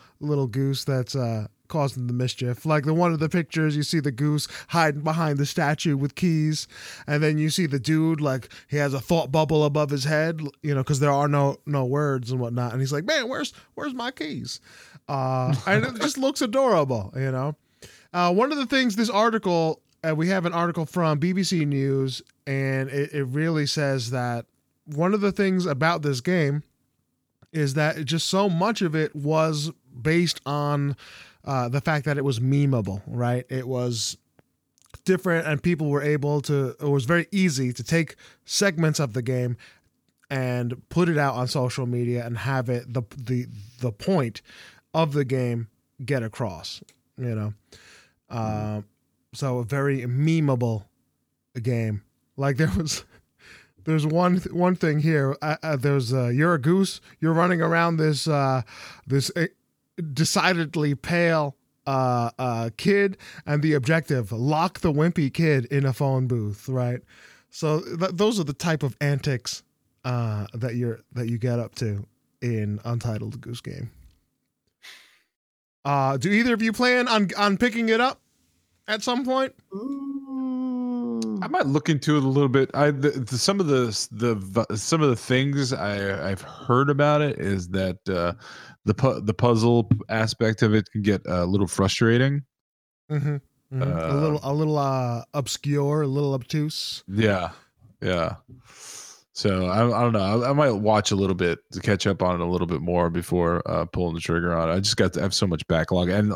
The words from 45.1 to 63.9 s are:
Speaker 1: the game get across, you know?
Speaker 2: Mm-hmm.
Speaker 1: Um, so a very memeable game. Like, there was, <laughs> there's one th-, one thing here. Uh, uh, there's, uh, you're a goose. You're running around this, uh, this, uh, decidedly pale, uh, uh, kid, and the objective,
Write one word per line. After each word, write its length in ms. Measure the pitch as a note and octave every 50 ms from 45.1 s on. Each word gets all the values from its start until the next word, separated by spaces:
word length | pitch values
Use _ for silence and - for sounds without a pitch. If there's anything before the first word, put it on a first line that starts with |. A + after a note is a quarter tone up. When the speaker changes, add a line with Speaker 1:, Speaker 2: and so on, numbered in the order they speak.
| C#3
Speaker 1:
the 120 | D3 C#3
game 420 | A#2+ C3 B2+ B2 A#2+ A#2 A#2 A2+ - _ _ _ _ _ - B2+
get 160 | A#2+ C#3+ B2+
across, 600 | A2+ A2 - - B2 G2 F2 D#2 - - - - - _ _ _ _ _ _
you 160 | - B2+ A#2+ A2
know? 200 | A2 G#2 G#2+ G#2 _ _ _ - - - - - - _ _ _ _ _ -
Speaker 2:
Mm-hmm. 440 | B2 A#2 A2 A2 G#2+ G#2+ G#2+ G#2+ G#2+
Speaker 1:
Um, 80 | G#2+ G2+ _ _ _ _ _ _ _ _ _ -
so 260 | - C#3+ C3 B2 B2
a 40 | A#2
very 380 | G2+ C#3 C#3 C#3 C#3+ C3+ C3
memeable 840 | A#2+ A#2+ B2 C3+ D3+ D#3+ E3 E3 D3+ C#3 C3 A#2+ B2 A#2 A2 G#2 - _ _ _ _ _ _ _ _ _ _ _ _ _ - B2+
game. 440 | G#2+ B2+ A#2+ A#2 A2+ A2 G#2+ G2+ _ _ _ _ _ _ _
Like, 200 | C#3 C#3 C#3+ C3+
there 140 | B2 D#3+ D3 F#2
was, 260 | G3+ D#3 D3 - - - _ _ - _ _ _ _ _
<laughs> 400 | - - - _ _ _ _ -
there's 200 | D#3 D#3+ D#3 D3
one 340 | D#3 D#3 F3 F3+ F3+ F3+ F#3
th-, 140 | - - -
one 220 | E3+ F3 F3+ F#3
thing 240 | - F#3 D#3 D3 D3+
here. 360 | C#3+ E3 D#3 D3 C3 C3+ C#3 -
Uh, 140 | D3+ D#3 D#3 - -
uh, 120 | D#3+ D3+
there's, 380 | C3 A#2 C#3+ C#3 C#3 A#2+ A2+ C3
uh, 140 | C3 B2
you're 260 | A#2+ A#2+ C#3 D#3 F3 E3+
a 80 | C#3+
goose. 400 | A#2+ D#3+ F3+ G3 G3 - - - _ - - -
You're 140 | D#3 D#3+ D#3+
running 300 | E3 F3 F3+ F3+ E3 D#3+
around 340 | D#3+ E3+ E3 E3+ E3+ E3
this, 300 | D#3+ D#3 D#3 D3 C3 -
uh, 340 | D#3+ D3 C#3+ C#3 C3+ C3 B2+ A#2 - - - - - - - _
this, 240 | - C3+ C#3 B2+ - -
uh, 120 | F3 D#3+ - _ _ _ _ _ _ _ _ - - E3 D3+ B2+
decidedly 840 | C#3+ D#3+ - - - D#3 F#3 F#3 E3+ D#3+ C#3+ - D#3+ D3+ D3 C#3
pale, 600 | - - - F3 E3+ F3 E3 E3 D#3 D3 C#3 - _ _ _ _ _ -
uh, 440 | C#3 C3+ C3 C3 B2+ B2 A#2+ A#2+ A#2 -
uh, 320 | - C3 B2 A#2 A2+ A#2 A#2 -
kid, 400 | - - G#3 G3 G3+ G3+ G3+ F#3+ _ - - - - -
and 160 | - D3 D3
the 120 | D3 D#3+ D3
objective, 580 | C#3 A#2 D3+